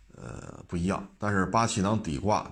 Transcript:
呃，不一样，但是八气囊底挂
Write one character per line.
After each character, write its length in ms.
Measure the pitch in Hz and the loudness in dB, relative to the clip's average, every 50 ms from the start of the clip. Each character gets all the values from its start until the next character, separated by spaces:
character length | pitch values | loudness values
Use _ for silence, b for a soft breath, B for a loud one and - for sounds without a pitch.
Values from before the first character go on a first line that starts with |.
| b b - | b b -20
呃， 480 | - - 58 - - - - - - - - | -16 -16 -14 -14 -14 -14 -16 -16 -18 -12 -6
不 100 | - 87 | -4 -2
一 80 | 85 | 0
样， 200 | 92 95 - - - - - | 0 0 -2 -4 -10 -10 -6
但 160 | - 104 104 | -2 0 2
是 140 | 95 92 90 | 2 2 4
八 180 | 92 113 117 | 4 2 2
气 160 | 113 - 110 | 2 2 2
囊 200 | 95 101 110 107 | 2 2 2 0
底 180 | 76 80 76 65 | 0 -2 -4 -2
挂 280 | 67 101 104 87 - - | 2 2 2 2 0 -4